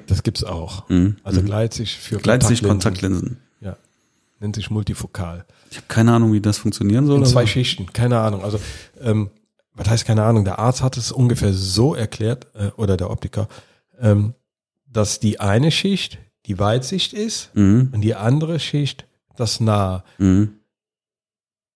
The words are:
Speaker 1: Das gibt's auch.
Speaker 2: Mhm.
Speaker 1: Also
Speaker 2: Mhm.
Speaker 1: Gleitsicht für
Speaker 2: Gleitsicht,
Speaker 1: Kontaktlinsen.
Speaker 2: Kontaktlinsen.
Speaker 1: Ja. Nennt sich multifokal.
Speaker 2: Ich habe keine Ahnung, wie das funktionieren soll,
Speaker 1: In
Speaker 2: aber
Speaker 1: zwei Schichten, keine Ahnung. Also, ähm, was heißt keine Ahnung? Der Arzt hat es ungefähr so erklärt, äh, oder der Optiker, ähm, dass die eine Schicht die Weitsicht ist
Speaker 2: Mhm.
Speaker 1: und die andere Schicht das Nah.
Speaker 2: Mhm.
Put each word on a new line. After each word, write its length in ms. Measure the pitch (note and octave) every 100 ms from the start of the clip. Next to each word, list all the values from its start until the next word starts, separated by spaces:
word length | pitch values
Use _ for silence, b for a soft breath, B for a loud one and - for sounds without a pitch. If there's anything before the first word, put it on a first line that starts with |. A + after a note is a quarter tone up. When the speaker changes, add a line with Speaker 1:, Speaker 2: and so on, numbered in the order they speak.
| -
Speaker 1:
Das 140 | F#2+
gibt's 220 | - -
auch. 440 | - F2 E2 - -
Speaker 2:
Mhm. 260 | F2+ F#2+ G2+
Speaker 1:
Also 160 | F#2+ F#2
Speaker 2:
Mhm. 40 | G2
Speaker 1:
Gleitsicht 520 | G#2+ A2+ - A2 -
für 200 | - G#2
Speaker 2:
Gleitsicht, 460 | - B2+ C3 A#2
Speaker 1:
Kontaktlinsen. 580 | G#2 G2+ A2 F#2 F#2+ F2+
Speaker 2:
Kontaktlinsen. 200 | - - _ _
Speaker 1:
Ja. 160 | G2+ - _ _ _ _ _ _
Nennt 140 | G#2 G#2+
sich 120 | -
multifokal. 760 | G#2+ G2+ G2+ - - F2+ F2 - b b
Speaker 2:
Ich 60 | -
habe 100 | -
keine 240 | - A#2
Ahnung, 200 | A#2 A2+
wie 80 | G#2+
das 160 | G#2 G#2
funktionieren 480 | A2 - G2+ A#2 D3
soll, 100 | C#3
Speaker 1:
In 60 |
Speaker 2:
aber 80 | C3
Speaker 1:
zwei 140 | B2 A2
Schichten, 460 | C3 B2 - F#2
keine 260 | - B2 A#2+
Ahnung. 240 | A2 G2
Also, 160 | G2 G#2 B B B -
ähm, 280 | B2 G#2+ G2+ - _ _ _
was 160 | - G2+
heißt 160 | A2+ -
keine 180 | G#2+
Ahnung? 200 | G#2+ A2+ G2
Der 140 | -
Arzt 220 | A2+ C3
hat 140 | C3 B2+
es 140 | A#2
ungefähr 420 | - B2 A#2+ G#2
so 420 | F#2+ F#2+ G2 C3+ E3+
erklärt, 520 | A2 - A2 A#2+ -
äh, 140 | - G2+ -
oder 200 | G#2 F#2
der 120 | F#2
Optiker, 380 | G#2+ - - G#2+ B B B _ -
ähm, 340 | A2+ G#2 G#2 - _ _ _ _ _
dass 320 | A2+ G#2 -
die 220 | G#2+ -
eine 300 | G2+ G#2+ D#3
Schicht 480 | - G3 G3 - - - _ -
die 120 | F#2+
Weitsicht 540 | G2+ B2 C3 F#3+ -
ist 420 | G#3 A3 - -
Speaker 2:
Mhm. 360 | - G2 A2+ C3
Speaker 1:
und 60 | G#2+
die 160 | G#2 A2
andere 460 | A2 C#3+ D#3+ E3
Schicht 440 | - D3 C#3+ - - _ _ -
das 240 | A2+ -
Nah. 460 | A2+ G#2 F#2+ F#2 b -
Speaker 2:
Mhm. 340 | F#2+ F#2 G#2 G#2+ _ _ _ _ _ _ _ _ _ _ _